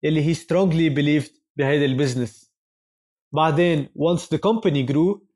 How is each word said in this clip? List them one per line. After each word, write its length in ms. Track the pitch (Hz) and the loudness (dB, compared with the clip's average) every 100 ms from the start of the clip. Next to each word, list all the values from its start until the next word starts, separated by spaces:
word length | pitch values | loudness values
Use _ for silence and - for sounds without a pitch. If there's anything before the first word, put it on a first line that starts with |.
يلي 320 | 151 156 151 | 0 0 0
he 20 | 165 | -2
strongly 580 | - 165 190 160 165 | -2 0 2 2 0
believed 380 | 139 147 151 - _ _ - | 2 0 0 -2 _ _ -4
بهيدا 280 | 139 147 | 0 0
البزنس. 680 | 143 131 143 123 120 - _ _ _ _ _ _ _ _ _ | 0 0 -2 -2 -6 -8 _ _ _ _ _ _ _ _ _
بعدين 540 | 147 160 151 175 160 135 | 0 0 2 2 0 -4
once 360 | - 151 175 | -4 -2 -2
the 160 | - 156 | -2 -2
company 440 | 196 226 214 143 127 | 0 0 0 0 0
grew 280 | 139 170 202 _ | 0 0 -2 _